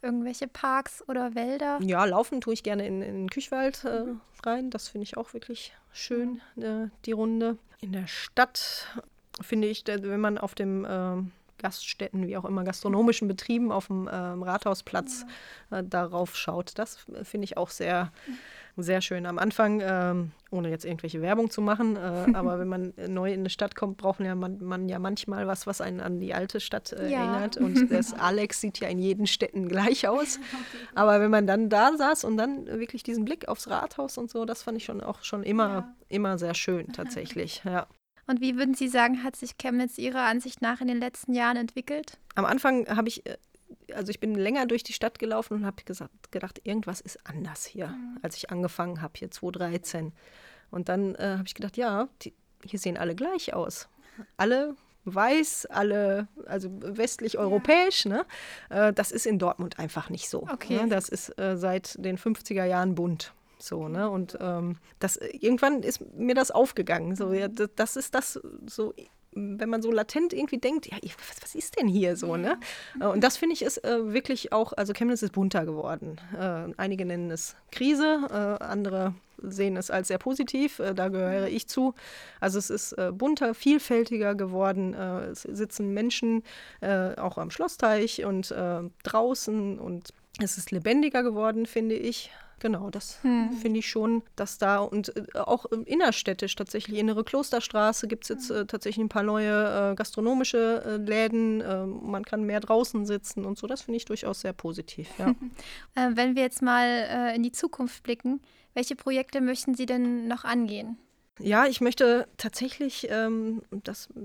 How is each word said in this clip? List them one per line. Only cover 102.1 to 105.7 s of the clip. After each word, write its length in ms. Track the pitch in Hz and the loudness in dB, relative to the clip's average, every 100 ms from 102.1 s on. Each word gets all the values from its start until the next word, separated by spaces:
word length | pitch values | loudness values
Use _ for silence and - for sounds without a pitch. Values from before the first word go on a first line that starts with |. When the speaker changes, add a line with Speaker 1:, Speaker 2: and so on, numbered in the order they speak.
| 202 | -6
Speaker 2:
kann 200 | 208 214 208 | -2 -2 0
mehr 160 | 208 | 0
draußen 440 | 208 226 247 220 208 | 4 4 4 0 0
sitzen 380 | 202 - - | -2 -4 -6
und 140 | 196 208 | -4 -6
so. 100 | 214 | -4
Das 140 | 269 | -6
finde 160 | - 233 | -2 -4
ich 80 | - | -2
durchaus 340 | 214 - 196 | -4 -4 -4
sehr 140 | 190 | -4
positiv, 560 | 185 165 165 160 - 160 - | -4 -6 -6 -10 -12 -12 0
ja. 80 | 190 | 2
Speaker 1:
<laughs> 320 | 247 254 - - | 2 -2 -12 -16